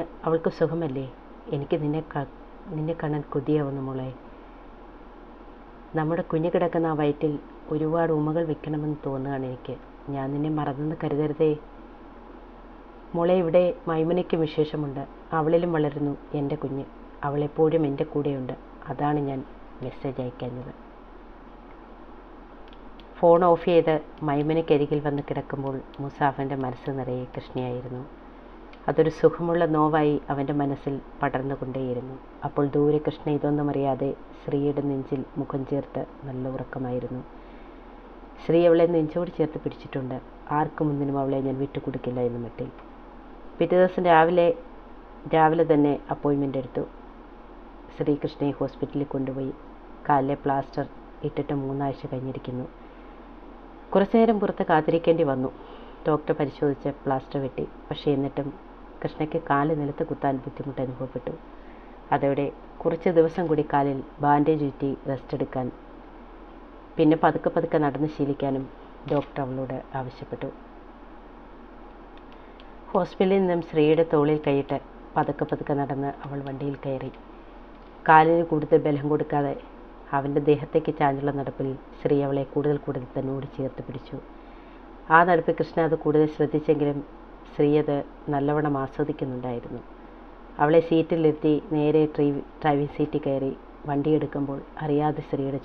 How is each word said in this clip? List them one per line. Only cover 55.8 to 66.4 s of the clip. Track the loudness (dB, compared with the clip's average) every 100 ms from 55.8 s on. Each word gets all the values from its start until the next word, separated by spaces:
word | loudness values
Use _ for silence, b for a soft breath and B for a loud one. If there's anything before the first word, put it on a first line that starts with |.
| B B
ഡോക്ടർ | 0 0 0
പരിശോധിച്ച് | -2 -2 0 -2 0 -4 -4
പ്ലാസ്റ്റർ | -2 -2 -2 -4
വെട്ടി. | -4 -6 -8 -8
പക്ഷേ | -10 -2 0
എന്നിട്ടും | 2 0 -2 -6 -8 -16 -18 -18 -8
കൃഷ്ണയ്ക്ക് | -6 -4 -2 -2
കാല് | 0 2 2
നിലത്ത് | 0 -2 -2
കുത്താൻ | -4 -2 0 0
ബുദ്ധിമുട്ട് | -4 -8 -8 -6
അനുഭവപ്പെട്ടു. | -6 -6 -6 -6 -8 -10 -14 B B B B B -2
അതോടെ | 2 2 2 -2 -4 -14 -4
കുറച്ച് | -2 2 4
ദിവസം | 6 6 4 2
കൂടി | 2
കാലിൽ | 2 2 2 -2 -6 0
ബാൻഡേജ് | 4 6 6 4
ചുറ്റി | 0 -2 -4 -4 -4
റെസ്റ്റ് | -6 -4
എടുക്കാൻ, | -4 -2 -4 -4 -6 -16 -18 -18 -18 -18 -18